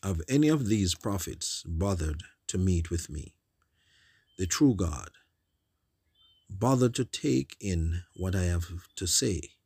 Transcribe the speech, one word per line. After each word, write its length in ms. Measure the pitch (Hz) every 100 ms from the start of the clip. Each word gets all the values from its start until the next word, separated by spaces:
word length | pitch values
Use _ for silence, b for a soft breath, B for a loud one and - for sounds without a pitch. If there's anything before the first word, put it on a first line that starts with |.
Have 180 | 98 90 -
any 180 | 135 151
of 200 | 156 113
these 260 | 110 95
prophets 680 | - 117 98 - - - - -
bothered 560 | 82 98 92 80 73 - _ -
to 120 | 95
meet 320 | 92 90 82
with 180 | 87 -
me, 240 | 73 - _ _ _ _ b b b b b b _
the 80 | 92
true 300 | - 147 101
God? 340 | 90 71 - _ _ _ _ _ _ _ _ _ _ _ _ _ _
Bother 420 | 98 120 131 123
to 140 | 120
take 540 | 123 - 147 131 139 -
in 440 | 101 87 82 85 87 -
what 200 | 92 95
I 80 |
have 240 | 90 87 85 87 - -
to 100 | 90
say. 340 | - 123 87 - _